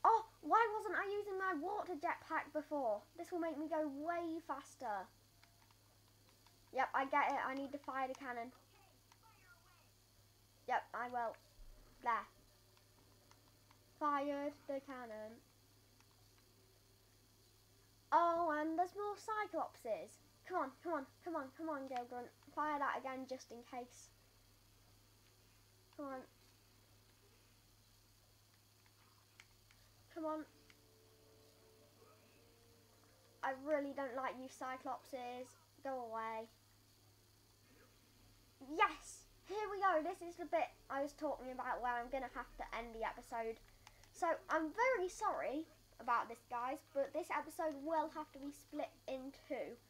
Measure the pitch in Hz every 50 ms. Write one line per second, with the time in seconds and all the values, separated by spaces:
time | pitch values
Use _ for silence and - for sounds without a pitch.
0 | - - 453 440 440 - - - - 294 359 440 466 440 415 427 392 440 349 302
1 | 392 392 415 415 403 415 381 381 381 381 359 285 302 359 415 415 - - 359 294
2 | 339 339 - - - - 320 302 - - - - 294 - 302 285 269 226 208 208
3 | - - - - 339 - 359 339 330 330 311 277 320 311 330 311 311 294 269 277
4 | 302 330 339 339 339 330 320 330 - - 277 269 - - - - 269 226 208 196
5 | 180 - - - - - - - - - - - - - - - - - - -
6 | - - - - - - - - - - - - - - - 254 262 - - 247
7 | 269 269 - 285 240 220 277 269 - 254 269 269 277 262 277 285 - - 262 269
8 | 262 254 262 - 285 262 240 240 233 254 - - - - - 415 - - - -
9 | - - - - - 453 440 - - - - - - - - - - - - -
10 | - - - - - - - - - - - - - - 247 - - - - 214
11 | 240 247 247 240 233 220 - - - - - - - - - - - - - -
12 | - 240 226 208 - - - - - - - - - - - - - - - -
13 | - - - - - - - - - - - - - - - - - - - -
14 | 311 294 285 277 277 285 285 285 285 294 285 - - - 277 269 269 - 262 254
15 | 247 226 214 214 214 220 226 240 - - - - - - - - - - - -
16 | - - - - - - - - - - - - - - - - - - - -
17 | - - - - - - - - - - - - - - - - - - - -
18 | - - 285 320 339 339 339 339 349 330 294 302 302 320 320 320 359 359 - 403
19 | 415 415 403 403 - - 427 427 415 - - - 226 - - - - 240 214 320
20 | 185 214 - - - - - - - - 370 349 294 269 - - - 339 330 285
21 | 269 - - - - 359 330 311 269 262 - - 330 320 302 269 269 262 262 247
22 | 247 247 247 247 247 - - - - - - 311 294 302 302 285 277 262 - -
23 | 254 262 262 262 262 254 254 262 - - 226 233 240 - - 247 247 247 - -
24 | - - - - - - - - - - - - - - - - - - - -
25 | - - - - - - - - - - - - - - - - - - - -
26 | 294 277 269 262 - - - - - - - - - - - - - - - -
27 | - - - - - - - - - - - - - - - - - - - -
28 | - - - - - - - - - - - - - - - - - - - -
29 | - - - - - - - - - - - - - - - - - - - -
30 | - - - 339 311 311 311 311 294 - - - - - - - - - - -
31 | - - - - - - - - - - - - - - - - - - - -
32 | - - - - - - - - - - - - - - - - - - - -
33 | - - - - - - - - - 269 269 262 269 294 311 285 277 277 269 277
34 | 277 254 233 269 262 247 240 247 262 262 - - 285 254 262 254 - 277 247 240
35 | - - - 247 247 247 247 247 254 254 - - - - - - - 269 262 254
36 | 240 226 220 226 220 220 226 220 226 233 - - - - - - - - - -
37 | - - - - - - - - - - - - - - - - - - - -
38 | - - - - - - - - - - - - 269 254 302 349 415 381 - -
39 | - - - - - - - - - - 370 427 427 381 415 381 392 381 349 311
40 | 302 339 381 - 349 339 339 - 349 294 349 320 254 - - - - - 262 277
41 | 285 294 - - 311 294 254 - 247 254 254 254 247 254 233 202 233 247 240 240
42 | 240 247 277 269 254 262 - 262 - - - - - - - 220 233 233 226 220
43 | 220 214 - 247 254 - 254 233 226 226 226 - - - - - - - - -
44 | - - - - 359 330 320 - - - 277 320 320 311 302 415 480 523 508 392
45 | 359 359 - - 440 392 320 - 147 196 254 311 320 - - - - - - -
46 | 240 247 240 226 - 220 226 - - - 247 240 240 262 285 302 - - - 277
47 | 269 269 - 302 349 - - 294 285 311 - - 330 311 294 277 269 311 330 311
48 | 302 320 - 320 302 - - 277 269 285 285 - - - - 294 - - - -
49 | - - 269 262 254 277 269 - - - 285 233 170 151 - 233 -